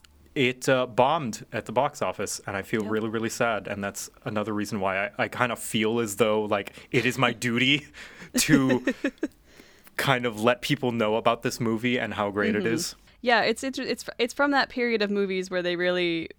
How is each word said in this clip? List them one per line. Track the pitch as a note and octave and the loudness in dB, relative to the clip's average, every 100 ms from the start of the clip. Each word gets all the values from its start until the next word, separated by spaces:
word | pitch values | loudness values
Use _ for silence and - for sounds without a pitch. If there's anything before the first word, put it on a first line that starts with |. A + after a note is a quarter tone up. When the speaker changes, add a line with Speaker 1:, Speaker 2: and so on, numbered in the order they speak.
| - _ - - | -14 _ -6 0
Speaker 1:
it, | B2+ B2+ - | 0 2 2
uh, | C3 B2+ | 2 2
bombed | A2+ B2+ E3 B2+ G2+ - | 4 4 2 -2 -8 -8
at | A2+ - | -8 -4
the | |
box | A2+ C#3+ - | -2 -2 -2
office, | F#2+ F2+ G2 - - | -4 -2 -6 -6 -6
and | G2 | -6
I | |
feel | F#2+ A2+ | -2 -2
Speaker 2:
Yep. | G#2 | -2
Speaker 1:
really, | A2 A2+ | -2 -2
really | A2 A2+ | -2 -2
sad. | - A#2+ G#2 - | 0 0 0 -4
And | G2 | -6
that's | G2+ - - - - | -6 -6 -12 -12 -6
another | G#2+ G#2 | -4 -2
reason | G#2 G2+ G#2+ | -2 -4 -2
why | F#2+ F#2+ G2+ | -2 0 -2
I, | - | -2
I | A2 | -4
kind | - B2 | 0 0
of | A2 | -2
feel | - A2+ G#2+ A#2 | -2 0 2 0
as | A2+ F#2+ | 0 2
though, | A2+ G#2+ | 2 2
like, | G#2+ G#2 G2 - - | 0 -2 -4 -14 -4
it | C3 A#2+ | 0 0
is | B2+ | 2
my | B2 | 0
duty | A2+ B2 A#2 B2+ C#3+ - - - | 0 -2 2 2 2 -2 -18 -20
<laughs> | - - B3 | -18 -6 -2
to | - D3 C3+ B3+ B3+ - C#4 - - - | 4 6 6 2 0 -2 -4 -4 -8 -8
Speaker 2:
<laughs> | _ - - - - - | _ -20 -20 -20 -12 -4
Speaker 1:
kind | - B2+ B2 | 0 0 0
of | G#2+ | 2
let | A#2 B2 | 2 2
people | - C#3+ B2 | 0 0 0
know | A#2 G#2+ A2+ | 2 2 2
about | A#2 A#2 | 2 2
this | B2+ - | 0 -2
movie | A2+ A2+ B2 B2 | -2 0 0 0
and | A#2 | -2
how | G2+ G#2 | -2 -2
great | G2+ G2+ - | 0 0 2
it | |
Speaker 2:
Mm-hmm. | G#2 | 0
Speaker 1:
is. | A#2 F3+ - - _ | -2 -4 -10 -20 _
Speaker 2:
Yeah, | A#3+ A#3 | 0 2
it's, | - A3+ | 2 0
it's, | C4+ C4 | -4 -4
it's, | B3 A#3+ - - | -4 -6 -6 -4
it's | A#3 | -2
from | - C#4+ | 0 2
that | C#4 - | 2 0
period | - A#3+ A3+ | -2 0 0
of | G#3 | 0
movies | G3+ G3 F#3 F#3 | 0 -2 -2 -4
where | F#3 | -2
they | F3 F3 | -2 0
really | F3+ F3+ F3 E3 D#3+ | 0 2 0 -2 -6